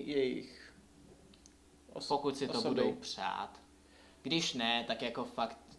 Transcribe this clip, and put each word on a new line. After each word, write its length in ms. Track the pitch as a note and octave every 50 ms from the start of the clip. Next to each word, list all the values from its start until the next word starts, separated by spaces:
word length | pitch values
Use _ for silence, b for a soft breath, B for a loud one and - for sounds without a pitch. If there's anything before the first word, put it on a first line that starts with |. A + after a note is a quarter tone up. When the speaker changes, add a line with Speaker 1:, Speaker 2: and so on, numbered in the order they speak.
| -
Speaker 1:
jejich 680 | - D3 C#3 C3+ B2+ B2 A2 - - - - - - - - - - - - - - - - - - - - - - - - - - - - - - -
os-, 140 | - C#3+ -
Speaker 2:
Pokud 300 | D3 C#3 - C#3+ C3 -
si 100 | C#3 B2
to 60 | -
Speaker 1:
osoby. 160 | A#2+ A2+ D3+ B2 A#2+
Speaker 2:
budou 140 | B2 - -
přát. 640 | - - - - - F#2+ F#2+ F#2+ G2 G2+ - - - - - - - - B B B B B B B
Když 320 | - C3+ D#3+ E3 E3 - -
ne, 300 | B2+ A2+ A#2 A#2 A#2 A#2 -
tak 140 | A2+ -
jako 240 | A#2+ A#2+ A#2 C3 A#2+
fakt, 320 | A#2+ - - A#2 A2 - - - - -